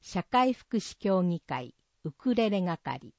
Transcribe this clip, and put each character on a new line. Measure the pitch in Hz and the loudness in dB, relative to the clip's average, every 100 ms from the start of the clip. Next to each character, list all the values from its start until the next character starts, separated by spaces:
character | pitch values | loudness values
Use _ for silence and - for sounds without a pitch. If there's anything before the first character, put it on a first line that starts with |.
社 | - 190 | -8 -8
会 | - 247 254 | 0 2 2
福 | 247 - 226 | 0 -2 -4
祉 | - - | -4 -6
協 | 208 190 | 0 2
議 | 180 170 | 2 0
会、 | _ 127 123 - _ _ | _ -8 -8 -16 _ _
ウ | 160 | -12
ク | - 262 240 | -6 0 2
レ | 226 | 2
レ | 202 | 2
係 | 180 165 - 131 120 | -2 -4 -6 -8 -10